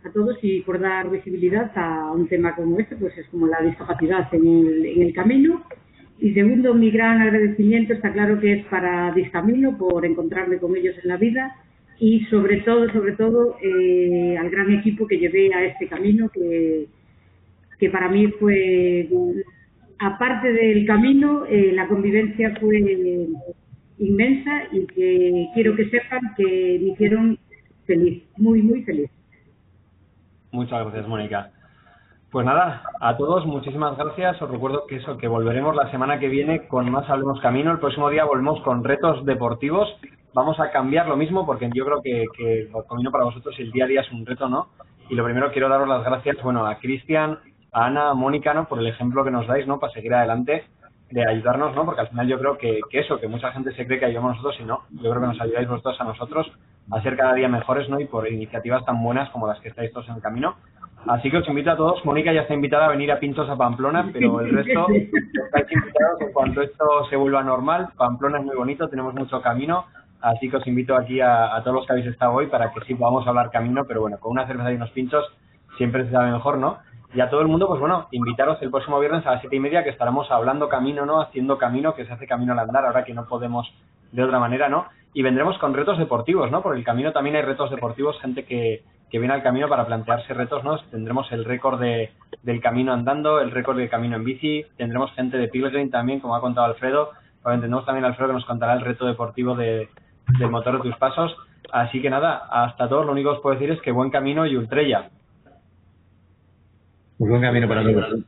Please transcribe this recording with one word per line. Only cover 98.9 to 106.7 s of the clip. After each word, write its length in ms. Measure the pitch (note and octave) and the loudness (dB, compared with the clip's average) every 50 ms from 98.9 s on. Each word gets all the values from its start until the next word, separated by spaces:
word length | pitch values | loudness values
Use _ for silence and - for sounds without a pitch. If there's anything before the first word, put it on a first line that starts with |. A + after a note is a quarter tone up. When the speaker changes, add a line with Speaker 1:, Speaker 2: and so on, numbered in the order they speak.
| A#2 - B2+ | -6 -4 -4
Speaker 2:
deportivo 480 | B2 A#2 A2+ A#2 A2+ - - B2 B2 B2 | -4 -4 -4 -6 -8 -4 -4 -4 -2 -2
de, 340 | A#2+ A#2+ A2+ A2+ A2 G#2+ - _ - _ _ _ _ _ - B2+ | -2 -2 -2 -2 -4 -6 -8 _ -20 _ _ _ _ _ 2 2
del 120 | B2 B2 A2+ | 2 2 0
motor 260 | A#2 A#2 A#2 B2+ B2+ | -2 -2 -2 -2 -2
de 120 | C3 B2 B2 | -2 -4 -6
tus 80 | B2 | -2
pasos. 380 | - C3 C3 C3 E3 E3 E3 E3 - - _ _ _ _ - | 0 -2 0 0 0 -2 -4 -4 -12 -20 _ _ _ _ -4
Así 300 | - B2 A#2+ A#2 - C3 | -2 -2 -2 -2 -2 -4
que 80 | B2+ C#3 | -2 0
nada, 380 | C3 C#3 D3+ E3+ D3 B2+ - - | 0 0 0 0 -2 -2 -6 -4
hasta 380 | - A#2+ A#2+ A#2+ - - B2 | 0 0 0 0 0 -4 -2
todos, 180 | A#2+ C3+ D3 D#3 | 0 2 0 0
lo 60 | D3 | 0
único 200 | C#3 C#3 C#3 C#3+ | -2 0 0 -2
que 40 | C#3 | -2
os 40 | C#3+ | 0
puedo 140 | - C#3 C3+ | 0 -2 0
decir 160 | - C#3+ C#3+ | 0 0 -4
es 100 | E3 D#3+ | -4 -4
que 100 | - C#3+ | -4 -2
buen 200 | A#2+ B2 C3 C3+ | 0 0 0 0
camino 340 | C3 C#3 C3+ C#3 C#3+ D#3 D#3+ | 0 -2 -2 0 0 0 0
y 100 | D#3 C3+ | 0 0
ultrella. 540 | B2 A2+ A2+ C3+ D3 D3+ C#3 A#2 G2 - - _ _ _ _ _ _ _ _ _ _ _ _ _ _ _ _ _ _ _ _ _ _ _ _ _ _ _ _ _ _ _ _ | -2 -4 -2 0 0 2 2 0 -2 -2 -6 _ _ _ _ _ _ _ _ _ _ _ _ _ _ _ _ _ _ _ _ _ _ _ _ _ _ _ _ _ _ _ _